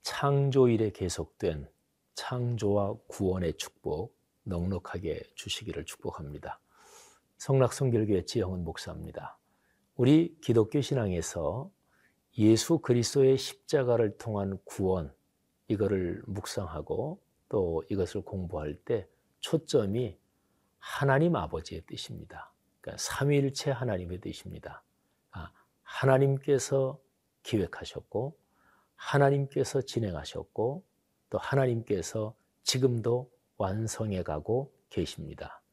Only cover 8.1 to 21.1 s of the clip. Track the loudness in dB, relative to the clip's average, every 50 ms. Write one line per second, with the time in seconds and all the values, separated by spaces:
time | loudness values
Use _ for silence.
8.1 | 2 2 2 0 -2 -2 0 0 -2 -4 -4 -6 -6 -8 -10 -10 -10 -10 -12 -10
9.1 | -12 -12 -12 -12 -16 _ _ _ _ _ _ _ _ _ _ _ _ 2 6 6
10.1 | 8 6 6 4 -2 _ 0 4 6 6 6 6 2 0 0 2 0 0 0 0
11.1 | 0 0 -2 -2 -4 -2 -2 0 -2 -2 -6 -10 _ _ _ _ _ _ _ _
12.1 | _ _ _ _ _ 4 8 8 8 6 6 2 2 0 4 2 2 2 2 2
13.1 | 4 4 6 6 6 4 2 -6 -12 _ _ 0 0 0 2 4 4 4 4 2
14.1 | 0 -4 -6 -4 -2 -2 -2 -2 -4 -6 _ -14 -6 -2 0 2 2 0 -2 -6
15.1 | -10 _ _ _ _ _ _ _ _ _ _ _ 0 0 2 2 2 0 0 -2
16.1 | -4 -6 -8 -8 -8 -8 -8 -6 -6 -6 -6 -6 -6 -8 -6 -4 -4 -4 -2 -4
17.1 | -6 -10 _ _ _ _ _ _ -2 0 0 0 0 -2 -2 -2 -2 -2 -2 -2
18.1 | -2 -8 -8 -6 -8 -8 -6 -6 -6 -6 -6 -6 -8 -8 _ -2 -2 -2 -2 -6
19.1 | _ _ _ _ _ _ -6 -2 -2 -2 -2 2 2 2 2 2 0 -2 -2 -4
20.1 | -6 _ _ _ _ _ _ _ _ _ _ _ _ _ -14 -10 -6 -2 2 4